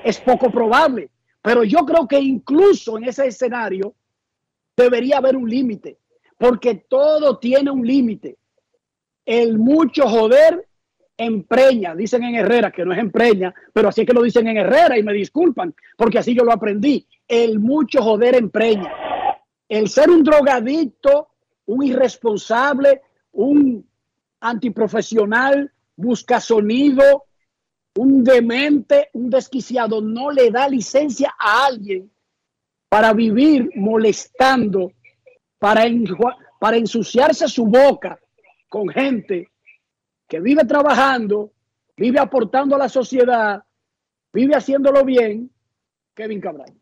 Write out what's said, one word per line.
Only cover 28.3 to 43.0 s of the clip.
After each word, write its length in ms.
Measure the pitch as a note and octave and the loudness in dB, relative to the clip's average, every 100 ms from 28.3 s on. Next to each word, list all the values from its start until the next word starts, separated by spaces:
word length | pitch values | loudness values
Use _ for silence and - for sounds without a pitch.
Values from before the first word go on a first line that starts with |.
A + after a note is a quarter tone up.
| B3+ A#3 A#3+ D4 D4 - C#4+ D4+ | 4 2 -2 0 0 2 2 2
un 160 | A3+ B3 | -6 -2
desquiciado, 720 | B3+ - C4 - B3 A3+ A3 | -2 -2 -10 -6 -4 -2 -4
no 300 | G#3+ A3+ C#4+ | -6 -6 -4
le 200 | C#4+ A#3+ | 2 2
da 180 | A3+ C#4 | 2 -2
licencia 680 | C#4 F#3+ C4 D4+ A3 C#4 - | -2 -2 -2 -2 -2 -4 -2
a 280 | G#3+ A3+ C#4 | -2 0 0
alguien 440 | A#3+ G3+ F#3+ G3 _ _ _ _ _ _ _ _ | -2 -8 -10 -10 _ _ _ _ _ _ _ _
para 240 | G#3 A3+ | 2 2
vivir 580 | A3 A3+ G#3 D4+ C#4+ A3+ | 2 0 2 4 2 0
molestando, 1160 | B3 G3+ A3 A3 - - - C4 C4 G#3+ F#3+ F#3 _ _ _ _ _ _ _ | -4 -2 0 0 -2 -10 0 0 2 -2 -4 -6 _ _ _ _ _ _ _
para 260 | G3+ A3 | 0 2
enjua-, 540 | A#3 A#3 G3+ F3+ A#3+ - _ _ | 2 0 -4 -2 -4 -4 _ _
para 200 | G#3 A#3 | -2 0
ensuciarse 680 | A3 A#3 G3 A#3 D4+ D#4 D#4 | -2 -4 -2 0 2 0 -2
su 200 | - A3 | -2 2
boca 520 | A#3+ C#4 G3 F#3 - _ _ _ _ _ | 6 4 2 -8 -16 _ _ _ _ _
con 200 | G#3 F#3+ | -8 -6
gente 640 | - C#4 A#3+ - F3+ - _ _ _ _ _ _ _ _ | -4 -2 -4 -6 -8 -8 _ _ _ _ _ _ _ _
que 100 | D#3+ | -6
vive 240 | G3 D4 | -2 0
trabajando, 880 | B3 D4 C#4+ A#3+ C4+ B3+ G#3+ G#3 G#3 _ _ _ _ - | 0 0 0 0 0 -2 -4 -6 -6 _ _ _ _ -6
vive 240 | A3+ C#4 | -2 0
aportando 560 | C4 C4 G#3+ C4 C#4 C#4 | 0 -2 -2 -2 -2 -2
a 20 | |
la 100 | C4 | -2
sociedad, 760 | C4+ | -4